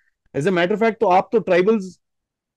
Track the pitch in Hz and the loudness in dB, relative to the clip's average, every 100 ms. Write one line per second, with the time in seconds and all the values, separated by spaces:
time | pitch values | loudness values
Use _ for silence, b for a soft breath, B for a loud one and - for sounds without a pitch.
0 | _ _ _ 147 165 180 175 202 226 - | _ _ _ -6 -2 0 0 0 -2 0
1 | 202 180 190 233 185 175 185 226 185 - | 0 2 0 -2 0 0 2 0 -4 -18
2 | _ _ _ _ _ | _ _ _ _ _